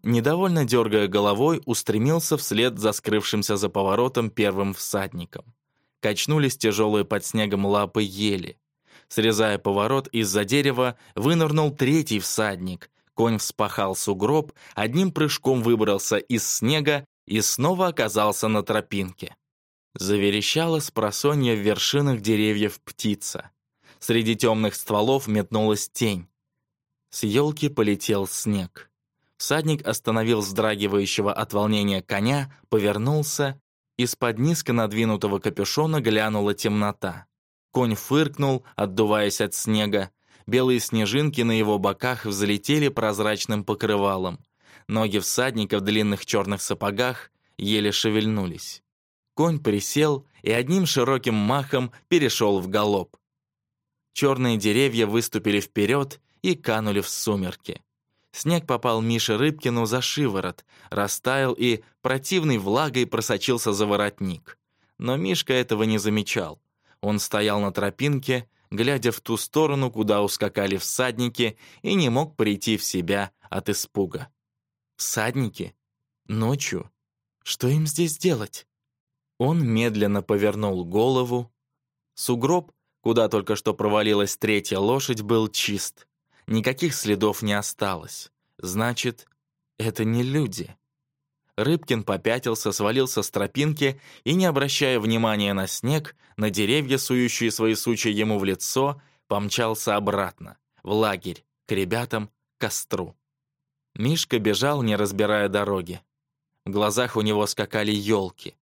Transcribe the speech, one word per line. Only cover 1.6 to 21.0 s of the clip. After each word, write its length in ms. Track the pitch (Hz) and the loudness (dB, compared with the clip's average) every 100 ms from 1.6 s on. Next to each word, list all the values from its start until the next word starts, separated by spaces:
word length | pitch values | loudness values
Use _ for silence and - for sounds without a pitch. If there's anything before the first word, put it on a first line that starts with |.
| - | -2
устремился 720 | 113 - 107 127 165 - 151 | -2 0 2 2 2 0 -2
вслед 400 | - 107 123 107 | 0 2 2 2
за 140 | 107 | 0
скрывшимся 640 | 104 - 107 - 107 98 104 | 0 0 0 0 -2 -2 -2
за 100 | 101 | -2
поворотом 600 | 101 98 104 127 - 110 | 0 2 2 2 0 -2
первым 460 | - 101 95 98 95 | 0 0 0 -2 -4
всадником. 680 | - 101 95 87 85 - - _ _ _ _ _ | -4 -4 -4 -8 -12 -14 -18 _ _ _ _ _
Качнулись 540 | 107 104 - 151 135 - | -2 0 0 2 2 2
тяжелые 480 | 110 101 107 104 | 2 2 2 2
под 220 | 95 101 - | 0 -4 -2
снегом 400 | 113 104 98 101 | -2 0 0 2
лапы 380 | 101 101 110 | 2 0 -2
ели. 560 | 101 95 107 95 - - _ _ _ - - | -2 -2 -2 -2 -6 -16 _ _ _ -20 -8
Срезая 500 | - 110 107 110 101 | 0 2 4 2 2
поворот, 500 | 101 98 107 135 - | 0 2 2 0 -2
из-за 360 | 113 104 101 101 | -2 0 0 0
дерева 520 | 139 139 123 127 117 - - | 2 2 2 0 -2 -10 -2
вынырнул 560 | 127 165 156 151 151 | 2 2 2 2 0
третий 480 | - 131 160 151 107 | 0 2 2 2 -2
всадник. 720 | - - 107 92 92 87 - _ _ - | -2 -2 -2 -2 -8 -10 -16 _ _ 0
Конь 240 | 117 110 | 2 0
вспахал 560 | - - 107 - 98 92 | -2 -2 -2 0 -2 -2
сугроб, 580 | - 95 104 156 156 - - - | -2 0 2 2 -2 -8 -10 -4
одним 360 | 110 147 190 | 0 0 0
прыжком 520 | - 151 - 131 131 | 0 -2 0 0 2
выбрался 540 | 117 117 104 98 - 104 | 4 2 2 0 0 -2
из 300 | - 117 - | 0 -2 -2
снега 600 | - 113 151 147 143 139 _ - | -2 0 2 2 0 -4 _ -4
и 160 | 107 | -2
снова 460 | 101 - 147 185 180 | 0 0 0 2 0
оказался 600 | 156 110 107 104 101 110 | 0 0 2 2 2 0
на 140 | 107 | 0
тропинке. 720 | 98 107 - 98 92 - - - _ _ _ _ _ - | 0 -2 -2 -4 -6 -8 -16 -18 _ _ _ _ _ -6
Заверещала 840 | 95 104 101 104 101 156 165 160 | 0 2 2 2 0 0 0 0
с 120 | - | -2
просонья 640 | - | -2